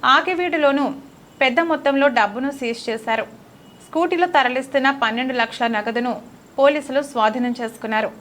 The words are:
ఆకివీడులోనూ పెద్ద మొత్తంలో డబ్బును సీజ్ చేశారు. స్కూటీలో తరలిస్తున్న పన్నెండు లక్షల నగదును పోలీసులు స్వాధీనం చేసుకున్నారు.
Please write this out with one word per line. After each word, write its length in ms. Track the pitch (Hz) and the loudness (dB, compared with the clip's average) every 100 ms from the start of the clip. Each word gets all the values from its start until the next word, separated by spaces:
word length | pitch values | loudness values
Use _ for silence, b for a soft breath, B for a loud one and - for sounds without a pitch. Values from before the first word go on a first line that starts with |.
| 247 | 4
ఆకివీడులోనూ 840 | 277 320 349 359 320 294 277 277 277 - - - - | 4 2 -2 -2 2 2 2 -2 -6 -16 -20 -20 0
పెద్ద 180 | 262 247 | 2 2
మొత్తంలో 480 | 330 311 277 277 285 | 0 0 2 4 4
డబ్బును 440 | 240 208 214 269 | 4 2 0 -6
సీజ్ 380 | 277 240 233 - | -4 -6 -6 -6
చేశారు. 340 | 220 226 226 - - - - - - - | -6 -2 -2 -4 -12 -20 -20 -20 -20 -6
స్కూటీలో 400 | 320 339 339 359 | -2 0 0 2
తరలిస్తున్న 720 | 311 247 254 269 277 269 269 | 2 2 -2 -2 0 0 0
పన్నెండు 300 | 226 226 254 | -2 -2 -2
లక్షల 340 | 247 233 - 233 | -2 -2 -2 -2
నగదును 480 | 220 214 233 247 196 - - - - | -2 -2 -2 -2 -6 -10 -20 -12 2
పోలీసులు 420 | 277 294 285 269 | 2 2 -2 -2
స్వాధీనం 540 | 277 240 214 226 247 240 | -2 0 0 0 -4 -4
చేసుకున్నారు. 500 | 226 - 220 214 208 - | -8 -8 -4 -2 -2 -6